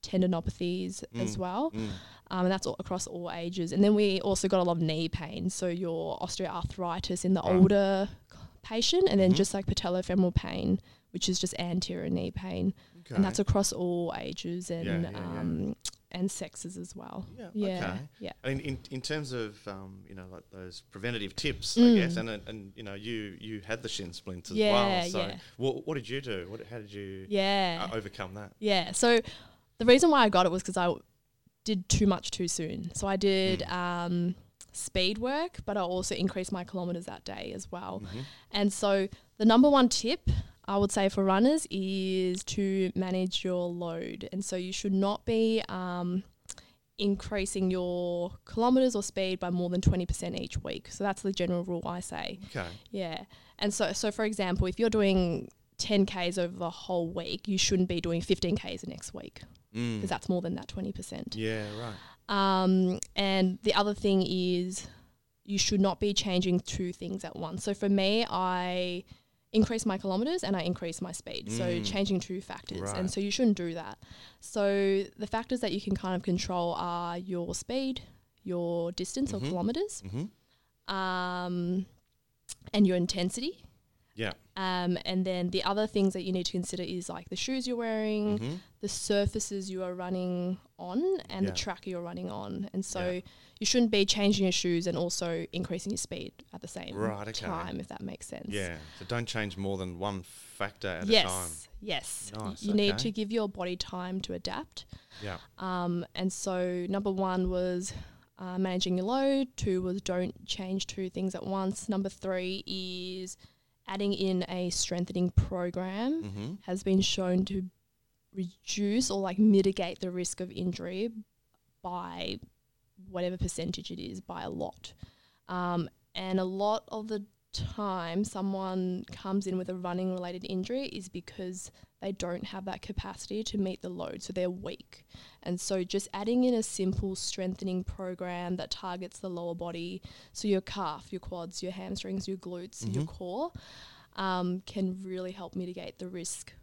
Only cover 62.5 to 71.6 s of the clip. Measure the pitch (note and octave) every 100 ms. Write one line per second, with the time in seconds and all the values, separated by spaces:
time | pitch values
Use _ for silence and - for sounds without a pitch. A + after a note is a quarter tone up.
62.5 | F#3+ F#3 F#3+ F#3 F3+ - - G3 F#3+ F#3
63.5 | F#3 G#3 G3 G#3 G#3 G3+ F#3+ F#3 F#3 F3+
64.5 | F3+ F3+ F#3+ - - _ _ _ _ -
65.5 | G3 - G3+ G3 F3 G#3 G3+ G#3 F3+ F#3
66.5 | F3+ - - F3+ F3+ F3 F#3+ D#3+ - D#3+
67.5 | F#3 - G3 G3+ G3 F#3+ G#3+ A#3 F3+ F#3
68.5 | F3+ F3+ F3+ F3+ F3 - - _ _ _
69.5 | A3 G#3+ A3+ G#3+ F#3+ G3 F#3+ B3+ F4+ -
70.5 | F#3+ E3+ F3 E3+ D#3+ F#3 F3 - - G3+
71.5 | A3